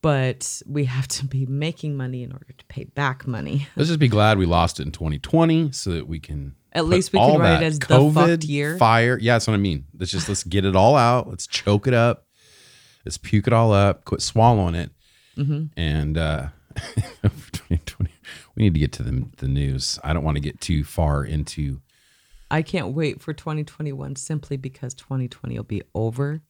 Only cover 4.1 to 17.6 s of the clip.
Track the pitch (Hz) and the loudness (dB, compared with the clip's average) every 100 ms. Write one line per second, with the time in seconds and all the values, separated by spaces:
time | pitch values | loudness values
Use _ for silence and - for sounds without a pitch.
4.1 | 104 107 104 90 87 82 - 71 - 80 | 4 4 4 4 2 2 -2 -10 -6 -6
5.1 | 73 - 160 165 160 160 131 - 85 67 | -6 0 2 4 4 0 -4 -4 -4 -6
6.1 | 82 - 76 69 - _ - 160 180 185 | -10 -8 -10 -10 -14 _ -4 2 2 2
7.1 | - 120 156 - 151 160 151 - 127 147 | 4 6 6 6 4 2 -2 4 6 6
8.1 | 156 170 165 156 143 147 175 117 113 117 | 6 4 2 0 -2 -2 2 4 6 4
9.1 | 127 113 117 110 107 98 76 67 - 90 | 2 2 2 2 0 2 -2 -6 -10 -6
10.1 | 90 80 101 - 95 95 95 104 143 120 | -4 -2 -4 -2 0 2 6 6 6 4
11.1 | 123 - 92 - - - 104 131 123 117 | 2 -2 -10 -8 -6 0 0 2 2 2
12.1 | - _ _ _ _ - _ _ _ - | 0 _ _ _ _ -20 _ _ _ -14
13.1 | - - 107 101 113 113 101 101 92 - | -14 0 0 2 2 4 4 4 0 -6
14.1 | - - 113 113 113 87 85 85 _ _ | -6 -4 4 4 4 0 -2 -6 _ _
15.1 | _ _ - 143 147 156 - 80 76 73 | _ _ -6 -4 -4 -6 -4 -2 0 -2
16.1 | 76 78 76 67 - _ - - - - | -2 -2 -4 -6 -14 _ -14 -8 -8 -8
17.1 | - 101 - - - | -2 -2 -2 -14 -14